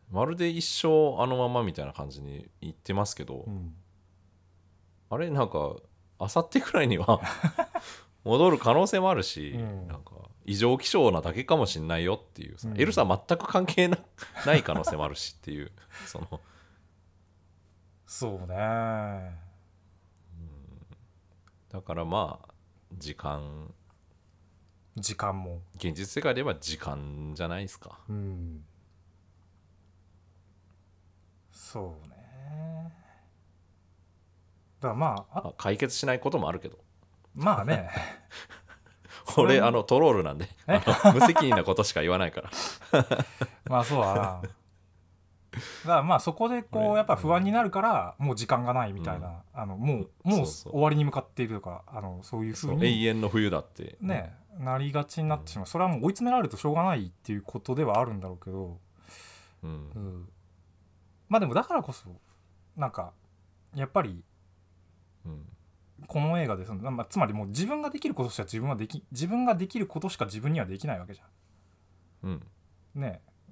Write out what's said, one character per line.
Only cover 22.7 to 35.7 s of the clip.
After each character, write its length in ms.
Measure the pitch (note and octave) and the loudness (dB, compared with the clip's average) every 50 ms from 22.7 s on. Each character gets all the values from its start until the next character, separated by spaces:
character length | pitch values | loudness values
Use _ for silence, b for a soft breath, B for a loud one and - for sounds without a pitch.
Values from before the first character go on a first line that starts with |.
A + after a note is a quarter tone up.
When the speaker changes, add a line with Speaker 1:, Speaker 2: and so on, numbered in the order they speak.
| _ _ _ - | _ _ _ -20
Speaker 1:
時 220 | F#2+ F#2 D2 D2+ D2 | -16 -14 -12 -12 -12
間。 580 | - - D2 D2 D2 D2 D2 D2 D2+ D#2 D#2+ - _ _ _ _ _ _ _ _ _ _ _ _ _ _ _ _ _ _ _ _ _ _ _ - | -10 -8 -8 -8 -8 -8 -12 -12 -14 -16 -16 -18 _ _ _ _ _ _ _ _ _ _ _ _ _ _ _ _ _ _ _ _ _ _ _ -12
Speaker 2:
時 200 | A2+ G2 - - | -8 -8 -6 -6
間 260 | - G#2+ G2+ F#2+ F#2+ | -4 -4 -4 -4 -4
も。 180 | F#2 F2+ E2+ F2 F2+ - - | -6 -8 -10 -12 -12 -14 -12
Speaker 1:
現 180 | - - - | -6 -6 -6
実 140 | - - - | -4 -4 -6
世 140 | G2+ - - | -6 -6 -2
界 120 | - C#3+ B2 | 0 0 0
で 80 | B2 C#3+ | 0 -2
言 40 | C3+ | -4
え 40 | E2+ | -4
ば 60 | C#2 | -6
時 180 | - D2+ D#2 - | -6 -10 -8 -8
間 540 | - D2 C#2+ C#2+ C#2+ D2 C#2+ D2 D2+ D2+ D2+ | -8 -8 -8 -8 -8 -10 -10 -10 -10 -10 -8
じ 80 | D#2 | -6
ゃ 60 | E2+ E2 | -6 -6
な 100 | F2 F#2+ | -6 -6
い 40 | |
で 60 | G2+ F#2+ | -8 -10
す 120 | - - | -12 -14
か。 180 | - - - - - A2 | -18 -20 -20 -20 -14 -10
Speaker 2:
う 40 | |
ん。 520 | G#2 G#2 G2+ F#2+ F#2 F2 E2+ E2 D#2+ D#2 D#2 - _ _ _ _ _ _ _ _ _ _ _ _ _ _ _ _ _ _ _ _ _ _ _ _ _ _ _ _ _ _ _ _ _ _ _ _ _ _ _ _ _ _ _ _ _ _ _ _ _ _ _ _ _ _ _ _ | -10 -8 -8 -8 -8 -8 -10 -10 -12 -14 -16 -20 _ _ _ _ _ _ _ _ _ _ _ _ _ _ _ _ _ _ _ _ _ _ _ _ _ _ _ _ _ _ _ _ _ _ _ _ _ _ _ _ _ _ _ _ _ _ _ _ _ _ _ _ _ _ _ _
そ 480 | - - - - - A2 F#2+ F2 D#2+ D#2 D#2 | -20 -20 -18 -14 -10 -10 -10 -10 -12 -16 -20
う 40 | D2+ | -20
ね。 840 | - - B2 A#2+ B2+ C3 C3+ C#3+ D3+ D#3 D#3+ D#3+ E3 D#3+ E3 E3 D#3+ b b b b b b b b b _ _ _ _ _ _ _ _ _ _ _ _ _ _ _ _ _ _ _ _ _ _ _ _ _ _ _ - | -20 -20 -20 -20 -20 -20 -16 -14 -12 -12 -12 -12 -12 -12 -12 -14 -16 b b b b b b b b b _ _ _ _ _ _ _ _ _ _ _ _ _ _ _ _ _ _ _ _ _ _ _ _ _ _ _ -6
だ 80 | C#3 B2 | -4 -4
か 40 | G#2+ | -2
ら 0 | |
ま 320 | B2 D#3+ D3 G#2 G2 - - | 0 0 0 -2 -4 -6 -8
あ、 60 | C#3+ F#3+ | -8 -8
あ-、 40 | |
Speaker 1:
ま 80 | - - | -8 -8
あ、 40 | - | -8
解 200 | - - G2 | -4 -2 -2